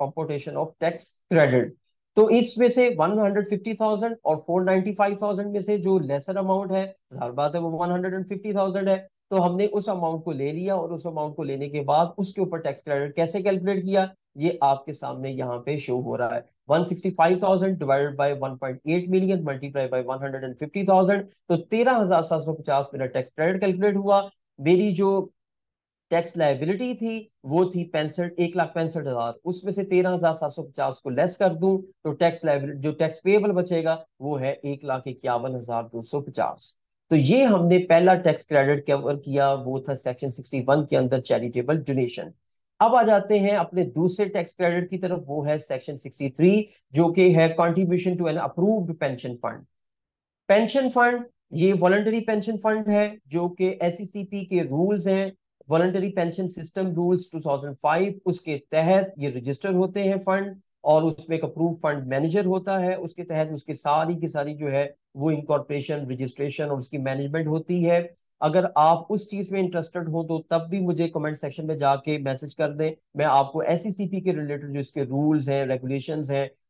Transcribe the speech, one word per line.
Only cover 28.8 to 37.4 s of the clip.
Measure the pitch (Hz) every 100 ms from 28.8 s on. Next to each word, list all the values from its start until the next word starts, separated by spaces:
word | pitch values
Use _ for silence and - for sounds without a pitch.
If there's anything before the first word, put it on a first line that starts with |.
| 165 160
हजार, | 139 123 117 - 175
उसमें | 180 190
से | 196
तेरह | 196 180 180
हजार | 180 165 160
सात | 147
सौ | 151
पचास | 139 - 135 127
को | 139
less | 127 175 -
कर | 190 160
दूं | 190 190 190 _
तो | 156
tax | 139 170 165 156
liability, | 143 139 143
जो | 147
tax | 147 160 -
payable | 185 208 208
बचेगा | 180 175 165 160 160 - _
वो | 165 143
है | 131 139 143
एक | 143 143
लाख | 131 135
इक्यावन | 127 131 120 131 127
हजार | 117 117
दो | 117 117
सौ | 117 147
पचास। | 139 127 76 - - - _ _ _
तो | 156
ये | 131 240